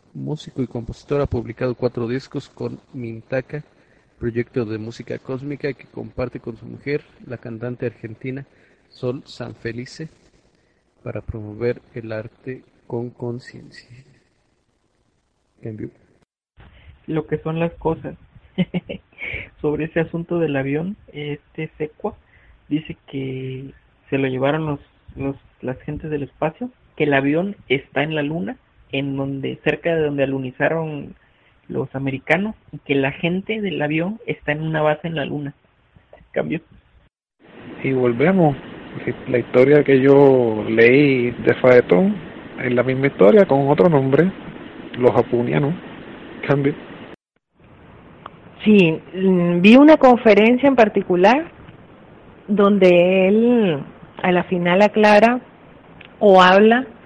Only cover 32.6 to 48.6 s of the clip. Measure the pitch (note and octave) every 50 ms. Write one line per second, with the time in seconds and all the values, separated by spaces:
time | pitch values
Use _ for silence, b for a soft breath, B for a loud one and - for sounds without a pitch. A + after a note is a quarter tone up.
32.6 | _ _ - D3 _ - C#3+ C#3 C3+ C3+ C#3+ - - E3+ F3+ F#3+ G3 - A3 A3
33.6 | G#3 G3 D#3+ C#3 D3 D3 D3+ D#3+ E3+ F#3 A3 A3+ - - D3+ - - - D3 D3+
34.6 | D#3+ D#3+ D#3 D#3 D3+ D3+ D3+ D3+ - E3+ E3 D3 C3+ B2+ C#3+ D3 D3 C#3 - _
35.6 | _ _ _ _ _ _ _ _ _ _ - _ _ _ - - - D#2 - F3+
36.6 | _ _ _ _ _ _ _ _ _ _ _ _ _ _ _ _ _ _ - -
37.6 | - - - - - C3+ C3 C3 B2 B2 A#2+ A#2+ C#3 F3 G3 F#3+ E3+ D3+ C3+ -
38.6 | - - - - - - - - - - B2+ - - - C3 A#2+ A#2 - - B2+
39.6 | B2+ C#3 D3 D3 C3+ - C#3 C3 B2+ C#3 C#3 C#3 C#3+ C3+ C3+ B2+ B2 A2+ A2 G#2+
40.6 | G#2+ A2 A2+ A2+ A#2 A#2+ B2+ C#3 D3 C#3+ C3+ B2+ A#2+ A#2+ A#2+ - - B2 A#2+ -
41.6 | - B2+ B2+ B2 A#2+ - F3 F3+ F#3+ G3+ G#3+ F#3 - - - - - - - -
42.6 | B2+ B2+ B2 B2 A#2+ B2+ C3 C3 C3+ C#3+ - - F3+ G3+ A3 G#3 G3 - C3+ C#3
43.6 | C#3 C#3 D3 D#3+ F#3 F3+ D#3+ C#3 C3+ C3+ C3+ C#3+ E3 F#3+ - - - - - -
44.6 | - - - - - - - - B2 A#2+ G2 B2 A#2 - A#2+ A#2+ A#2+ B2 C#3+ D3+
45.6 | D3 C#3 F3+ F3+ - - - - - - - - - - - - - - C#3+ C#3+
46.6 | C#3 C#3 D3+ - - - - - - - - _ _ _ _ _ _ _ _ _
47.6 | _ _ - _ - - - - - - - - - - - - - - - -